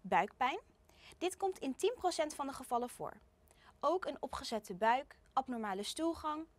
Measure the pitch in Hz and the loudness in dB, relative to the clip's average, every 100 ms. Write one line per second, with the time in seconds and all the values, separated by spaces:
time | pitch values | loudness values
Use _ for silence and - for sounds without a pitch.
0 | 190 180 196 - 247 349 - _ _ - | 2 2 2 2 0 0 -8 _ _ -20
1 | - - 349 - 392 370 277 262 381 494 | -20 -4 -4 0 -2 -2 -4 0 0 2
2 | 370 330 302 294 277 269 262 240 240 - | 0 2 -2 0 -6 -6 -2 -2 -2 -6
3 | 156 - - _ - - - - 285 349 | -10 -10 -20 _ -20 -20 -20 -2 2 2
4 | - 285 269 - 269 220 - 180 220 247 | 0 -4 -6 -6 -4 -4 -4 0 4 4
5 | 285 - _ - 262 247 214 190 202 - | 2 -14 _ 0 0 -2 -2 -2 -4 0
6 | 330 330 311 302 330 | 0 0 -4 -4 -8